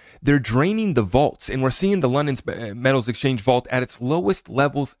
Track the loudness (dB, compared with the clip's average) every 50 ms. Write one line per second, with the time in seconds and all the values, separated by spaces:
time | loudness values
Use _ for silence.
0 | -20 -20 -20 _ 0 2 2 2 2 2 2 2 2 2 2 0 0 0 2 2
1 | 2 2 2 2 2 2 0 -4 -8 -6 -4 -2 -2 -2 0 0 0 0 2 2
2 | 2 2 2 0 0 0 -2 -4 -6 -8 -8 -8 -8 -10 -6 -2 0 2 2 2
3 | 0 -2 -4 -2 -2 -2 -2 0 0 2 2 2 0 -2 -4 -4 -4 -4 -6 -6
4 | -4 -2 0 0 0 0 -2 -2 -4 -4 0 0 0 2 0 -2 -4 -4 -8 _